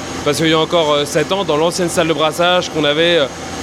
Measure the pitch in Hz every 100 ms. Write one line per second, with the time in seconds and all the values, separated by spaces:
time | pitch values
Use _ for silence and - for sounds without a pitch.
0 | - - 147 143 165 160 160 170 151 147
1 | 143 165 147 190 180 151 170 170 175 175
2 | 160 151 156 151 175 180 160 - 147 147
3 | 170 170 127 - - -